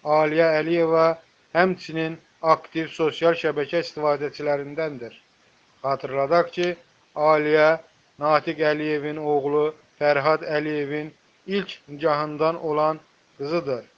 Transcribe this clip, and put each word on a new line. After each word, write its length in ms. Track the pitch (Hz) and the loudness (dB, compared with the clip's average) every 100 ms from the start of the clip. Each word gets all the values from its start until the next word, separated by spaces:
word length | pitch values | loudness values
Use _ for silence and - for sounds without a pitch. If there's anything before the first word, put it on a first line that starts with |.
Aliyə 440 | 151 151 156 156 165 | 2 2 4 4 2
Əliyeva 520 | 156 156 170 165 160 160 160 _ _ _ | 2 0 0 2 4 2 0 _ _ _
həmçinin 640 | 160 185 180 - 160 160 160 _ _ | 0 2 0 -6 -6 -6 -8 _ _
aktiv 460 | 160 156 - 165 156 | 2 2 0 -8 -8
sosial 460 | - 160 - 165 | -2 -2 2 0
şəbəkə 480 | 165 160 143 139 170 | 2 -2 -2 -2 -4
istifadəçilərindəndir. 1300 | 165 - 151 143 143 - 147 143 143 147 160 135 117 - _ _ _ _ _ _ | -4 -2 -2 0 -4 -6 -4 -2 -4 -6 -6 -8 -14 -18 _ _ _ _ _ _
Xatırladaq 680 | 135 135 135 135 139 170 170 | -4 -4 -4 -4 2 2 2
ki, 160 | - 175 170 _ _ _ 147 | -2 -4 -4 _ _ _ 0
Aliyə 540 | 151 156 151 156 151 160 - _ _ - | 2 4 4 4 6 4 -4 _ _ -6
Natiq 420 | 147 151 151 156 | 2 2 0 -2
Əliyevin 580 | 156 151 151 151 147 151 | 0 0 -2 -4 -4 -6
oğlu 460 | 151 147 139 147 151 - _ _ | -2 0 0 0 0 -4 _ _
Fərhad 460 | 147 143 143 156 | 2 2 2 0
Əliyevin 680 | 160 151 151 151 139 151 156 _ _ _ - | 0 -4 -2 -4 -4 -6 -8 _ _ _ -6
ilk 300 | 196 185 - - | -4 -4 -14 -16
nikahından 760 | 143 160 147 151 147 156 170 | -2 0 0 -2 0 0 0
olan 380 | 160 151 156 156 _ _ _ _ | -2 0 0 -2 _ _ _ _
qızıdır. 460 | 143 170 139 123 - | -4 -4 -4 -8 -8